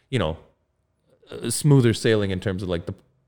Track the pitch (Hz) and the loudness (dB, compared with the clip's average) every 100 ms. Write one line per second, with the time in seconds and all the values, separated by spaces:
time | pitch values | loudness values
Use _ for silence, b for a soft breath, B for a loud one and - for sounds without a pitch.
0 | b 127 80 76 _ _ _ _ _ _ | b -4 -4 -6 _ _ _ _ _ _
1 | _ _ _ - 120 - 151 139 120 107 | _ _ _ -10 -8 0 4 6 4 2
2 | 120 110 98 92 104 95 92 85 90 95 | 0 0 0 -4 -4 -6 -4 -6 -6 -14
3 | _ _ | _ _